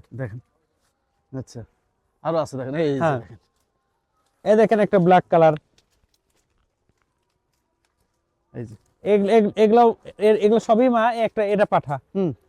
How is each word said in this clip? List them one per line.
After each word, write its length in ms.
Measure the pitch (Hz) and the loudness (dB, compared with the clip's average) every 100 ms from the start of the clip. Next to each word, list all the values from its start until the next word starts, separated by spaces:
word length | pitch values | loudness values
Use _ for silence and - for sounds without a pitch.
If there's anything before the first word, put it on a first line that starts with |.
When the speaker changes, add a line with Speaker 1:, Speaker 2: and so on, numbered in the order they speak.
| - 117 | -14 -14
Speaker 1:
দেখেন। 220 | 123 120 - _ _ _ _ _ _ _ _ | -14 -14 -20 _ _ _ _ _ _ _ _
আচ্ছা। 300 | 131 - - - _ _ _ _ _ | -16 -16 -18 -20 _ _ _ _ _
আরো 140 | 147 165 | -6 -6
আছে 180 | 143 131 | -6 -10
দেখেন, 160 | 127 151 | -8 -4
এই 120 | 151 | -4
যে 120 | 139 | -2
Speaker 2:
হ্যাঁ। 200 | 160 139 | -2 -4
Speaker 1:
দেখেন। 200 | - 113 _ _ _ _ _ _ _ _ _ _ 190 | -10 -20 _ _ _ _ _ _ _ _ _ _ 0
Speaker 2:
এই 100 | 214 | 2
দেখেন 240 | 214 214 | 2 2
একটা 180 | 202 202 | 0 2
ব্ল্যাক 260 | 175 180 - | 4 2 2
কালার। 280 | 170 160 156 _ _ _ _ _ _ _ _ _ _ _ _ _ _ _ _ _ _ _ _ _ _ _ _ _ _ _ _ _ 123 | 2 2 2 _ _ _ _ _ _ _ _ _ _ _ _ _ _ _ _ _ _ _ _ _ _ _ _ _ _ _ _ _ -18
Speaker 1:
এই 100 | 113 | -18
যে। 100 | 110 _ _ 185 | -20 _ _ -2
Speaker 2:
এগ-, 240 | 208 196 | 0 2
এগ-, 240 | 226 208 - | 2 0 0
এগুলাও, 320 | 214 233 233 - - - | 2 4 2 0 -12 -2
এ-, 220 | 208 214 | 0 2
এগুলো 160 | 208 220 | 2 0
সবই 280 | - 220 254 | 0 2 2
মা, 140 | 233 233 | 0 -2
একটা, 280 | 233 214 - | -2 -4 -4
এটা 220 | 202 202 202 | -2 -2 0
পাঠা। 300 | 180 143 139 - | -2 -4 -10 -8
Speaker 1:
হুম। 180 | 196 180 120 | -6 -4 -6